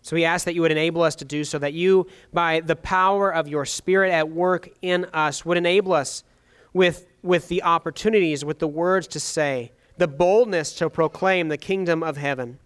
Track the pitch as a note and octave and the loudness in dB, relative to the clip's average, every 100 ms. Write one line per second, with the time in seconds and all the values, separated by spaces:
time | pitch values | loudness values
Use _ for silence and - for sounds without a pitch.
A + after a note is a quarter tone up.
0 | - E3 E3 F3+ F3 E3+ E3 D#3 E3 E3+ | -4 0 0 0 -2 0 0 2 0 2
1 | D#3+ - C#3 D3 D3 D3 C#3+ D#3 F3+ F#3+ | 0 0 -8 -6 -4 -4 -4 0 4 4
2 | F#3 - _ F3 E3 D#3+ E3 D#3+ - F#3 | 2 -12 _ -2 0 0 0 -4 0 2
3 | F#3 G3 G3 E3 D3 D3 C3+ - - F#3+ | 4 2 0 0 -2 -4 -4 -6 0 2
4 | F#3+ E3 D#3 E3 F3+ F3 - _ F#3 F3+ | 4 2 0 0 0 0 -4 _ -2 -2
5 | F3+ D#3+ D3+ C#3+ E3 F3 F3 F#3+ F#3+ D#3+ | 0 -2 -2 -2 -2 0 2 2 2 0
6 | C3 - _ _ _ _ _ F3+ F3+ D#3 | -2 -10 _ _ _ _ _ 2 2 0
7 | - _ F3+ F3 - F3 F3 E3 E3 - | -16 _ 0 0 0 -2 0 0 -2 -4
8 | G#3+ G#3+ E3+ C#3+ D3 D3+ D#3+ D3+ F3 F#3+ | 0 2 2 -2 -6 -4 -4 -2 0 0
9 | E3 D3+ - - D3 C3 A#2 _ _ - | -2 -10 -6 -2 -2 -2 -8 _ _ -2
10 | F3 C#3+ F3 G#3+ A#3+ F3+ D3+ - D#3+ - | -2 2 4 4 4 0 -4 -4 -4 0
11 | D#3 - F#3+ F#3 D#3+ D3 - F#3+ F3 D#3+ | -2 0 0 2 0 -4 -4 -2 0 0
12 | D#3+ C#3+ C#3+ C3 A#2+ C3 | -2 -4 -4 -4 -8 -12